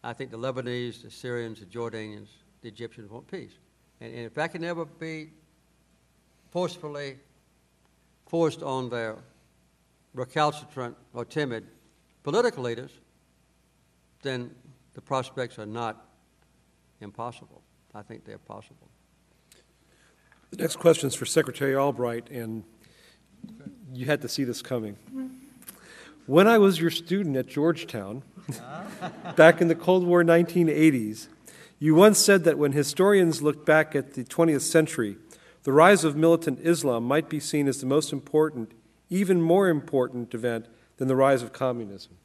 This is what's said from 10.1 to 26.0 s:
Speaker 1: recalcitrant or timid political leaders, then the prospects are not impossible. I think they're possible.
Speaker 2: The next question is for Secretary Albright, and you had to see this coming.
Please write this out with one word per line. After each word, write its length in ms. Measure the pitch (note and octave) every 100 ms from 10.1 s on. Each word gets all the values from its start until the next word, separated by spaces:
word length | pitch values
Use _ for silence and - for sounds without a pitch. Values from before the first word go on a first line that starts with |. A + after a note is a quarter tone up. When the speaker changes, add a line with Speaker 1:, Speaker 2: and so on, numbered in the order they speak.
Speaker 1:
recalcitrant 840 | B2+ B2 D#3+ D3+ D3+ - - A#2+ - _
or 120 | A#2+ A#2
timid 400 | D#3 C#3+ A2+ F#2 _ _ _ _ _
political 400 | - F3+ A#3+ D3
leaders, 280 | B2 A#2 C3+ _ _ _ _ _ _ _ _ _ _ _ _ _
then 300 | C#3+ C3 A#2+ - - _ _
the 80 | -
prospects 580 | _ C3+ B2 - A#2+ -
are 60 | G#2+
not 400 | A2 A#2 G#2+ _ _ _ _ _ _ _ _ _ _
impossible. 600 | G#2 G2 A#2+ - - - _ _ _
I 80 | G#2+
think 220 | G#2 A2+ -
they're 120 | G2+
possible. 500 | _ G#2 - _ _ _ _ _ _ _ _ _ _ _ _ _ _ _ _ _ _
Speaker 2:
The 60 | -
next 200 | D#3+ -
question 300 | E3+ D#3+ C#3
is 80 | -
for 100 | A#2+
Secretary 500 | E3 C#3 B2 C#3 C3+
Albright, 540 | C#3 A#2 A#2+ A#2 A#2+
and 340 | C3 A2+ A2 - _ _ _ _ _ _ _ - - - - D#3
you 120 | B2+ B2+
had 160 | D3
to 80 | A#2+
see 140 | -
this 180 | C3 A#2
coming. 360 | - B2+ A2 G2+ - C4 C4 - - - - - - -